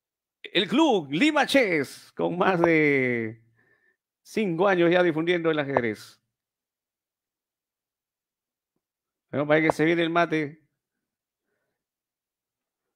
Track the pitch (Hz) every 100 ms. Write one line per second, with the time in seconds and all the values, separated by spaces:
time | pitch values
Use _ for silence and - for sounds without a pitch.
0 | _ _ _ _ - 175 185 254 320 202
1 | 139 151 302 294 240 269 214 160 127 -
2 | - - 170 175 190 175 170 160 151 139
3 | 127 117 110 113 _ _ _ _ _ _
4 | _ _ - 214 202 160 202 185 170 180
5 | 180 156 170 180 165 151 139 135 117 101
6 | - - _ _ _ _ _ _ _ _
7 | _ _ _ _ _ _ _ _ _ _
8 | _ _ _ _ _ _ _ _ _ _
9 | _ _ _ 127 147 156 160 156 160 170
10 | 165 170 160 160 143 156 _ _ _ _
11 | _ _ _ _ _ _ _ _ _ _
12 | _ _ _ _ _ _ _ _ _